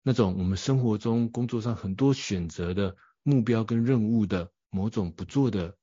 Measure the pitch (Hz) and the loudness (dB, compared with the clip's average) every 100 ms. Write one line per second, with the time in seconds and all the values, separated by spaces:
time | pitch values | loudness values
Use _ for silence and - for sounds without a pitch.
0 | - 123 101 92 90 95 - 135 120 107 | -2 2 2 2 -2 0 0 2 2 0
1 | 117 117 117 117 120 120 110 117 95 95 | 0 0 0 -2 -4 -2 -4 -4 -4 0
2 | 135 135 - 95 85 - 87 90 98 87 | 2 2 -2 -4 -4 -6 -4 -2 -2 -6
3 | _ _ - 139 113 113 107 117 117 131 | _ _ 0 2 4 2 2 0 2 2
4 | 107 117 101 92 87 _ _ 95 101 110 | 2 2 2 0 -4 _ _ -4 -2 -2
5 | 90 - 90 139 131 101 85 - | -4 -6 -4 0 0 0 -4 -8